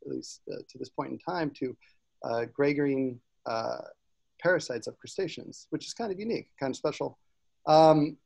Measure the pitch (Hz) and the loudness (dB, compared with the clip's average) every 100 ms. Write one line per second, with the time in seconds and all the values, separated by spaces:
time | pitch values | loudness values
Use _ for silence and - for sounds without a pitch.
0 | 143 131 - - - - - 127 131 - | -10 -10 -10 -14 -12 -12 -12 -14 -10 -8
1 | 135 120 - 180 151 - 131 - _ _ | -8 -8 -6 -4 -4 -4 -8 -8 _ _
2 | _ _ 127 117 117 - 143 147 143 135 | _ _ -4 -2 -2 0 2 2 2 2
3 | 131 120 _ _ 123 113 113 60 - - | -2 -4 _ _ -4 -2 -2 -6 -10 -20
4 | _ _ _ _ 170 175 - 117 120 120 | _ _ _ _ 2 2 0 -8 -8 -12
5 | 120 - 175 - - - - 156 - - | -10 -6 -6 -6 -14 -18 -8 -8 -8 -8
6 | 233 185 226 196 - _ 135 131 156 - | -6 -6 -4 -6 -8 _ -4 -2 -4 -2
7 | 139 - _ _ _ _ - 156 160 156 | -6 -8 _ _ _ _ 4 8 10 8
8 | 151 - | 4 -2